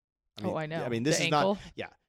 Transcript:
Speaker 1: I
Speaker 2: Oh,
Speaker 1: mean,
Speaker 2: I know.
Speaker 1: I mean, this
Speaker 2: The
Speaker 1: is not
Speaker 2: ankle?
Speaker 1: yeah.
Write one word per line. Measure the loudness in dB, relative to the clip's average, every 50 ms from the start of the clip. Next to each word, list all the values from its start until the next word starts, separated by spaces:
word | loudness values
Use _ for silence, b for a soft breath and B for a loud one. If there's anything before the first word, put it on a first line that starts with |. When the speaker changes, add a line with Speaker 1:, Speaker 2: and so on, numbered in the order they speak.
| _ _ _ _ _ _ _ -6
Speaker 1:
I | -6
Speaker 2:
Oh, | -4
Speaker 1:
mean, | -4 -4
Speaker 2:
I | -6
know. | -6 -6 -4 -2
Speaker 1:
I | -2
mean, | -2 0 2
this | 2 2 2
Speaker 2:
The | 2
Speaker 1:
is | 4
not | 4 4
Speaker 2:
ankle? | 4 4 2 -2 -6 -12 -10
Speaker 1:
yeah. | -10 -10 -12 -12 _ _